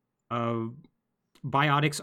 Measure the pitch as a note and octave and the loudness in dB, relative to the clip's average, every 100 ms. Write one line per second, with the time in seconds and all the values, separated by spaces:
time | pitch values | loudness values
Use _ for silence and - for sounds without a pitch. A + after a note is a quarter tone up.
0 | _ _ - A#2+ A#2 A#2 A2+ C3+ - _ | _ _ -8 -4 -2 -2 -4 -10 -20 _
1 | _ _ _ _ C#3+ C3+ D3 C#3+ D3 D3 | _ _ _ _ -2 0 2 4 2 0